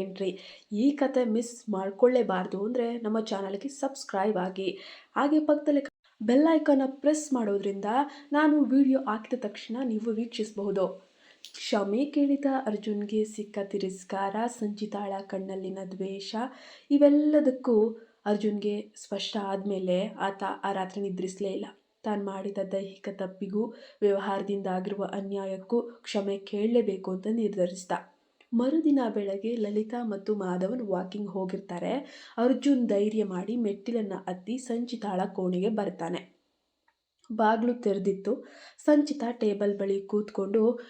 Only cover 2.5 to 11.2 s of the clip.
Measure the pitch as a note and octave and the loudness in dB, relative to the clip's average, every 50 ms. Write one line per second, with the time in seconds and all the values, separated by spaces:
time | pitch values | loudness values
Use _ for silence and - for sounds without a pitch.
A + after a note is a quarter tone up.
2.5 | - G3 G3+ A3+ B3 B3 A#3 A#3 A#3+ A#3+ A3+ G#3+ A3 A3+ A3 - G#3 G3 G3 F#3+ | -4 -4 -4 -2 0 0 0 0 -2 -4 -2 -2 0 0 0 -2 -4 -4 -4 -6
3.5 | G3+ G3+ - C#4 - - - C4+ C4+ - - - - F#3+ F#3+ G#3+ G#3+ F#3 F3+ F#3 | -6 -6 -8 -10 -6 -6 -6 -6 -6 -8 -10 -4 -2 0 0 2 2 0 -2 -2
4.5 | F#3 F#3+ F#3+ F3+ - - - - - - - _ _ A3 C4+ C#4+ D#4 D#4 D4+ D4+ | -4 -4 -4 -4 -6 -6 -12 -18 -18 -20 -20 _ _ 0 2 4 4 4 4 4
5.5 | D4 D4 D4 D4+ C#4+ C#4 C#4 - - _ _ _ _ _ A3 G#3+ B3 C#4 D#4 E4 | 2 4 4 2 2 2 0 -2 -10 _ _ _ _ _ 2 4 6 8 8 8
6.5 | D#4+ D4+ D4+ D4 C#4+ C4+ C4+ C4 C4+ - - D4 D#4 D4+ - - C4 B3 A3 G3+ | 6 6 6 6 6 6 4 2 -2 2 4 4 4 4 0 0 0 0 2 0
7.5 | G3+ G3 F#3+ G3+ G3 G3 G3+ G3+ A#3 C4+ C#4+ C#4+ - - - - C#4+ D4 D#4 D4+ | 0 0 0 -2 -2 -2 -2 0 2 2 0 0 -6 -14 -8 0 2 4 6 6
8.5 | D4+ D4+ C#4 A3 B3+ C#4 C#4 C4 C4+ C4 - G#3+ G#3+ A3 A3 - B3+ B3 - G#3 | 6 6 4 6 6 6 6 6 6 4 2 0 -4 -4 -4 -4 -4 -4 -4 -6
9.5 | - - - - A3+ B3+ C4+ A#3+ A3 G#3+ A3 A#3 G#3+ A3+ A#3 A3+ - - G#3+ G#3+ | -8 -10 -10 -8 -6 -4 -2 -2 -2 -2 -2 -2 -2 -2 -4 -4 -4 -6 -6 -6
10.5 | - G#3 G3+ G3 G3 G3 F3+ F3 - - - _ _ _ | -6 -4 -4 -2 0 0 0 0 -2 -8 -16 _ _ _